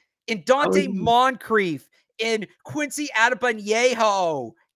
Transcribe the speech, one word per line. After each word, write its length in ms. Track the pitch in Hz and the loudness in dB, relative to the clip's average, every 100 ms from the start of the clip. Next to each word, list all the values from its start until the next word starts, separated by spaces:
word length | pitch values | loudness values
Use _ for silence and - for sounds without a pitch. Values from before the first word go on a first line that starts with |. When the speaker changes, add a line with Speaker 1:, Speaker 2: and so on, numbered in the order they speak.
| _ _ - | _ _ -8
Speaker 1:
and 120 | 220 | -4
Speaker 2:
I 40 | |
Speaker 1:
Dante 240 | 156 262 294 190 - | 0 2 2 0 0
Speaker 2:
wasn't 80 | 190 | -2
Speaker 1:
Moncrief 920 | 180 240 254 247 - 220 190 143 - _ _ - | 2 4 4 0 -2 0 0 -4 -8 _ _ -8
and 260 | 220 220 196 _ | -4 -4 -4 _
Quincy 440 | - 302 294 - 302 220 | -10 -6 -6 -6 -4 2
Adebonyeho. 1400 | 233 247 247 220 208 220 254 233 226 196 175 147 113 - _ | 2 2 -2 -2 -2 2 2 2 2 2 0 -2 -6 -14 _